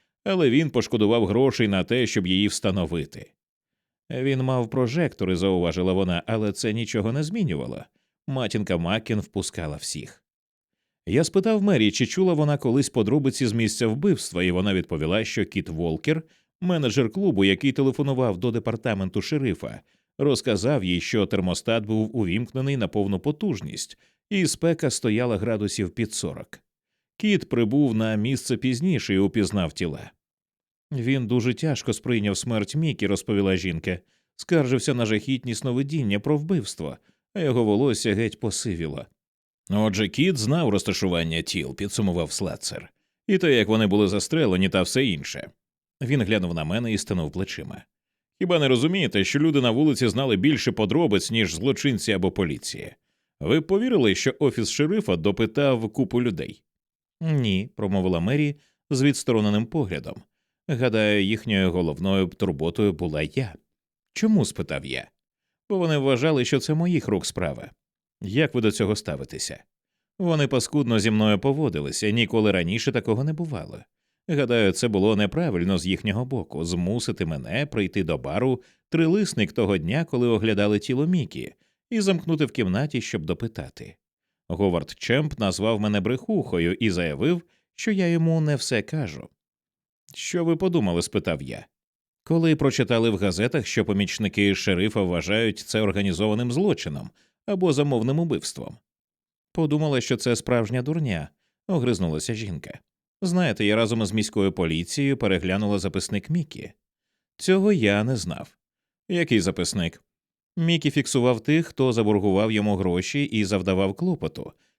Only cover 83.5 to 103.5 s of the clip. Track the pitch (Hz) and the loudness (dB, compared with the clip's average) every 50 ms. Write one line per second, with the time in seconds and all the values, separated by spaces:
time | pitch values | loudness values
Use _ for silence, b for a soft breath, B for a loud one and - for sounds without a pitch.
83.5 | - - 65 - - - - - - _ _ _ _ _ _ _ _ _ _ - | -6 -8 -12 -12 -12 -16 -18 -18 -18 _ _ _ _ _ _ _ _ _ _ -8
84.5 | 87 87 101 95 87 82 73 - - - - - 120 139 151 156 - - 107 95 | -2 2 2 2 2 2 -2 -4 -12 -12 -2 0 0 0 0 -2 -2 -2 -2 -2
85.5 | 82 - 101 110 113 104 107 107 104 101 92 113 127 127 - - 220 180 - - | 0 0 0 0 0 0 0 0 0 0 0 0 -2 -2 -2 -2 -2 -2 0 0
86.5 | 92 85 82 85 95 - 117 107 87 90 87 80 73 69 104 156 180 170 - _ | 0 0 2 2 0 0 0 0 0 0 -2 -2 -2 0 0 0 0 0 -4 _
87.5 | _ _ _ _ _ - - 220 208 190 180 170 170 165 160 165 165 160 156 151 | _ _ _ _ _ -6 -2 -2 0 0 2 2 2 2 2 2 2 2 2 0
88.5 | 147 127 - - 135 107 101 - - 160 131 90 73 65 - - _ _ _ _ | 0 -2 -2 -2 -2 -2 -2 -2 -4 -6 -6 -6 -8 -12 -16 -18 _ _ _ _
89.5 | _ _ _ _ _ _ _ _ _ _ _ - - - - - - 175 170 165 | _ _ _ _ _ _ _ _ _ _ _ -20 -16 -12 -10 -4 -2 0 2 2
90.5 | 170 165 190 185 175 160 107 92 85 85 85 - - 98 - 90 82 69 69 64 | 2 2 2 0 2 2 2 2 2 0 0 0 -2 -2 -2 0 -4 -4 -6 -10
91.5 | - - - _ _ _ _ _ _ _ _ _ _ _ _ - 165 165 165 165 | -12 -12 -14 _ _ _ _ _ _ _ _ _ _ _ _ 0 2 2 4 4
92.5 | 151 156 147 135 117 - 123 - 120 113 117 117 104 85 101 95 85 85 107 120 | 4 4 2 0 2 2 0 2 4 4 4 4 2 2 0 0 2 2 0 0
93.5 | - 147 104 - - 120 95 - 98 98 101 87 - - 107 92 - 104 101 98 | 0 -2 -4 -2 0 0 0 2 2 0 0 0 -2 -2 -4 -2 2 2 4 4
94.5 | 95 - - 104 92 87 98 107 - 110 95 87 87 85 76 87 104 110 117 110 | 2 2 0 0 0 2 0 0 0 0 0 0 0 -2 -2 0 0 0 2 0
95.5 | 101 - - - - 107 110 101 92 101 98 98 85 80 107 107 107 113 123 123 | -2 -4 -8 -4 -2 0 0 0 0 0 0 0 0 0 0 0 0 0 -2 -2
96.5 | 120 151 202 208 147 - - - 73 67 - - _ _ _ _ _ _ - - | 0 0 0 0 0 -2 -4 -8 -8 -8 -10 -12 _ _ _ _ _ _ -6 -6
97.5 | 202 185 185 175 135 135 143 147 131 113 113 127 139 160 170 160 123 76 - - | -2 0 2 2 2 2 2 2 2 0 0 0 0 0 0 -2 -2 -4 -4 -8
98.5 | - - 60 - - - _ _ _ _ _ _ _ _ _ _ _ _ _ _ | -10 -10 -12 -14 -14 -18 _ _ _ _ _ _ _ _ _ _ _ _ _ _
99.5 | - - 160 147 147 151 156 151 139 123 - - 131 117 - 123 117 110 - - | -4 -2 0 0 2 0 0 2 0 0 0 0 -2 -2 0 0 -2 0 0 0
100.5 | 123 120 113 101 120 127 123 147 160 165 151 123 92 80 76 - _ _ _ _ | 0 0 0 0 -2 -4 -2 -2 -2 -2 -2 -2 -2 -4 -6 -10 _ _ _ _
101.5 | _ _ _ - 185 151 120 123 113 90 92 82 78 76 - - 113 107 110 101 | _ _ _ -4 -2 0 0 0 0 0 0 -2 -2 -4 -4 -6 -6 -6 -6 -8
102.5 | 85 71 - - - - _ _ _ _ _ _ _ - 196 180 175 185 180 139 | -8 -10 -12 -14 -18 -18 _ _ _ _ _ _ _ -6 -4 0 0 2 2 0